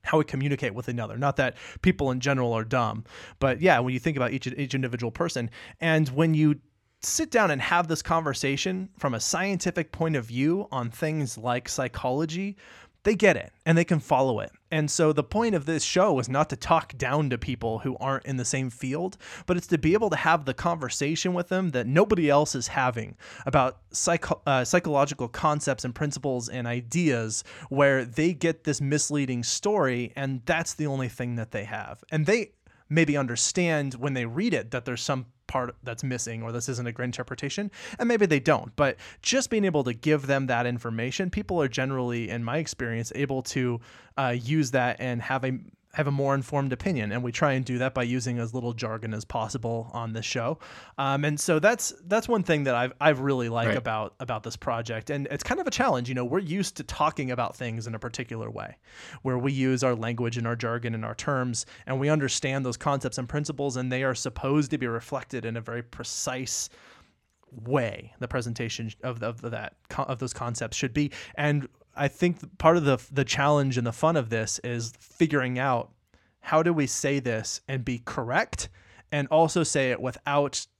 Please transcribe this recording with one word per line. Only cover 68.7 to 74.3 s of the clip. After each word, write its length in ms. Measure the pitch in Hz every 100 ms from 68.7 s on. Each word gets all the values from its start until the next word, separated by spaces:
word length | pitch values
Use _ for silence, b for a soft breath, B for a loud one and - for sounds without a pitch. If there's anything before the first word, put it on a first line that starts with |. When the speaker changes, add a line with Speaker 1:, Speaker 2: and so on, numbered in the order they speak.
| - 113 -
Speaker 1:
of, 220 | 127 117
of 180 | 110 117
that, 360 | 120 113 107 _ _ -
of 220 | 139 123
those 140 | 131
concepts 440 | - 120 117 113 -
should 160 | 131
be. 180 | 117 147 B B
And 340 | - 147 147 135 _ _ -
I 100 | 139
think 320 | - 180 175
th-, 100 | - -
part 200 | 160 170
of 80 | 143
the, 140 | 127 -
the 140 | 139 127
challenge 520 | - 143 147 135 123
and 80 | 117
the 40 |
fun 220 | - 156 165
of 140 |
this 300 | 113